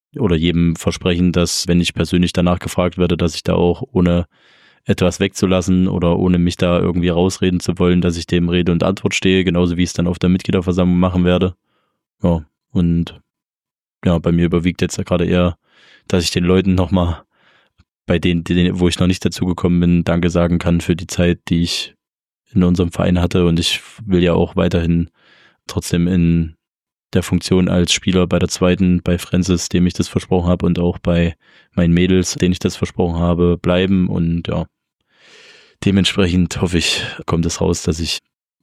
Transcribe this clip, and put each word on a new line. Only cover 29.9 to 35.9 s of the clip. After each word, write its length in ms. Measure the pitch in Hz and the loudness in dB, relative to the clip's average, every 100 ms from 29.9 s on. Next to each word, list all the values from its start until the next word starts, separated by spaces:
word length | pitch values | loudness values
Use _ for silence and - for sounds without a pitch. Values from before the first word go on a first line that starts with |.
das 140 | - - | 0 -4
versprochen 420 | - - 92 87 | -6 -2 0 0
habe, 160 | 90 90 | 0 0
und 140 | 85 | 0
auch 180 | 87 87 | -2 -2
bei 380 | - 85 85 - _ _ _ | -2 0 0 -4 _ _ _
meinen 220 | - 85 | -2 2
Mädels, 400 | 85 90 92 90 - | 2 2 2 0 0
denen 160 | 90 | 0
ich 80 | 87 | 0
das 160 | 92 - | -4 -4
versprochen 440 | - - 87 85 | -6 -2 -2 0
habe, 380 | 85 85 87 85 | 0 2 2 0
bleiben. 520 | 87 90 95 98 90 | 0 0 2 2 0
Und 380 | 92 82 85 82 | -2 -2 -2 -4
ja, 180 | 85 82 _ _ _ _ _ _ - - - _ _ | -6 -8 _ _ _ _ _ _ -20 -20 -20 _ _
dementsprechend 760 | 104 | 0